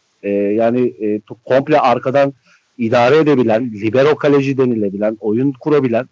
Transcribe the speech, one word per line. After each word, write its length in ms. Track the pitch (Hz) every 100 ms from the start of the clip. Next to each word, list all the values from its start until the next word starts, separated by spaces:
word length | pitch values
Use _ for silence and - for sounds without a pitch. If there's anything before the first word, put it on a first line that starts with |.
| _ _
e, 60 | 101
yani, 640 | 101 101 107 117 123 123 -
e, 200 | 107 107
to-, 180 | - 117 -
komple 340 | 127 139 147
arkadan 540 | 123 120 131 135 139 135 _ _ _ -
idare 400 | 117 123 120 151
edebilen, 460 | 151 135 113 110
libero 520 | 127 107 107 123 143 143
kaleci 420 | 151 143 135 131
denilebilen, 600 | 127 113 101 101 107 110
oyun 320 | 110 110 139
kurabilen, 540 | 135 156 147 131 113 127